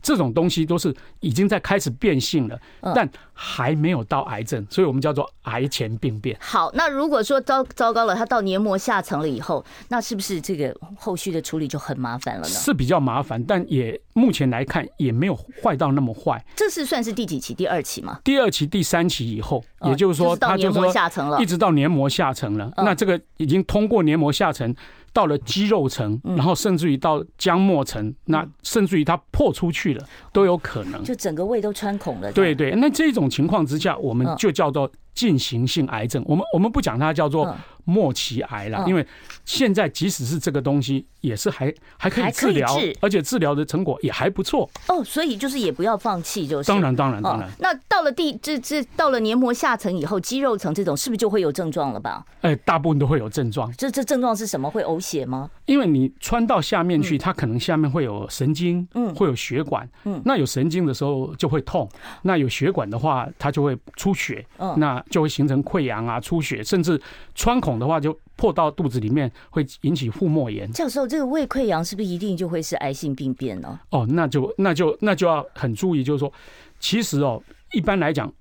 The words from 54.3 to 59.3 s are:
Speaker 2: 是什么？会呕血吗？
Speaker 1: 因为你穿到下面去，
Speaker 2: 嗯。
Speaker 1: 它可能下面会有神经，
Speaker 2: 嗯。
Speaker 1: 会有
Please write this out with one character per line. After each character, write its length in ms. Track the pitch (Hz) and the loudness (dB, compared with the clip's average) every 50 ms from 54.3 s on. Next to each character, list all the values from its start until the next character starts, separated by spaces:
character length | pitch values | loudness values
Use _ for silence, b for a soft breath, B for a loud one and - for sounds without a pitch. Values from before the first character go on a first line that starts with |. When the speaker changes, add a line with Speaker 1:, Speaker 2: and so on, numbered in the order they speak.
| 226 | 0
Speaker 2:
是 120 | 196 220 202 | -2 -4 -6
什 120 | - 143 | -4 -4
么？ 80 | 131 147 | -4 -2
会 140 | - 220 | -2 -2
呕 160 | 185 - 165 165 | -2 0 -2 -4
血 260 | 185 - - 147 131 | -4 -4 -4 -4 -4
吗？ 240 | 120 127 131 135 - - - - | -4 -6 -6 -8 -10 -14 -12 0
Speaker 1:
因 120 | - 269 285 | 2 2 4
为 80 | 254 | 4
你 260 | 175 151 135 127 131 - - | 4 4 4 4 2 -2 -6
穿 260 | - - 226 240 226 | -4 -2 0 2 2
到 160 | 220 254 185 | 4 2 2
下 220 | 143 - - 190 | 2 2 0 2
面 180 | 170 180 180 151 | 2 2 2 2
去， 160 | 147 180 160 | 2 2 0
Speaker 2:
嗯。 20 | 135 | 0
Speaker 1:
它 140 | - 185 | 0 -2
可 140 | 185 - - | -2 0 -2
能 120 | 113 110 123 | -2 -2 -2
下 180 | - - 170 | 0 0 2
面 120 | 156 156 143 | 2 2 2
会 140 | 131 170 | 2 0
有 260 | 143 117 104 101 101 98 | 0 0 -2 -6 -8 -8
神 240 | - - 131 139 | -4 -2 0 0
经， 340 | 156 147 175 175 175 175 175 175 - | 0 0 0 0 0 0 -2 -4 -4
Speaker 2:
嗯。 200 | 240 247 208 156 | -4 -4 -4 0
Speaker 1:
会 140 | 151 202 | 0 2
有 80 | 160 | 2